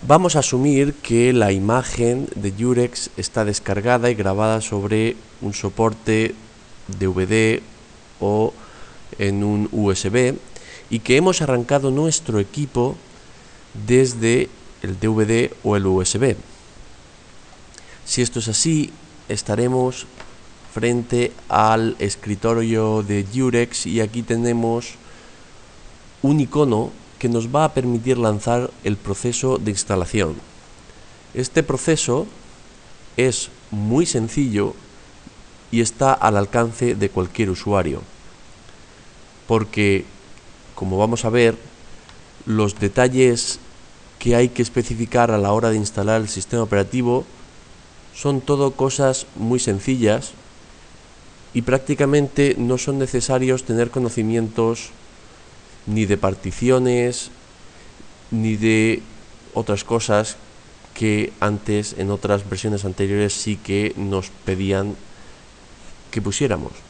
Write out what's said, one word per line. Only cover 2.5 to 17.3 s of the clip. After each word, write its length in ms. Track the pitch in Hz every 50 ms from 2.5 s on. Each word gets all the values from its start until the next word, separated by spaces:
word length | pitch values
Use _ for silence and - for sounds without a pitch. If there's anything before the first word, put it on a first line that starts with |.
Durex 600 | 95 101 117 123 123 120 123 120 120 - - - -
está 280 | - 104 - - 117 107
descargada 680 | 104 101 - - - 98 104 101 120 123 123 113 123
y 60 | 123
grabada 440 | 104 101 95 95 101 110 110 110 113
sobre 540 | 110 - 110 101 98 101 107 107 110 113 120 - - - - -
un 140 | - 101 98
soporte 800 | - - 101 - - 113 113 110 110 - 113 110 110 110 107 - - - - - - - - - - - - 98 95
D 80 | 95
V 200 | 95 92 92 92 95
D 340 | 107 110 110 110 87 - - - - - - - - - - - - -
o 340 | - 101 104 107 110 - - - - - - - - - - - - - -
en 280 | - 104 98 98 101 101
un 240 | 104 104 104 104 -
U 220 | - 113 104 101
S 180 | 95 - - 98
B 260 | 101 123 127 123 139 - - - - - - - - - - -
y 80 | - 113
que 180 | 110 - 123
hemos 260 | 139 175 185 175 -
arrancado 500 | 160 139 131 120 120 120 143 143 135 135
nuestro 480 | 131 139 156 165 151 - - - 110 104
equipo 560 | 98 98 - 143 147 135 - 120 120 131 143 170 - - - - - - - - - - - - - - - 104 104
desde 600 | 107 123 131 135 127 120 117 110 113 117 131 - - - - - - - -
el 160 | - 95 95 92
D 80 | 101
V 200 | 110 110 110 107
D 280 | 104 113 113 123 143 - -
o 140 | - 107 104
el 100 | 101 98
U 160 | 95 92 92
S 160 | 92 - - 104
B. 180 | 123 131 92 73 - - - - - - - - - - - - - - - - - -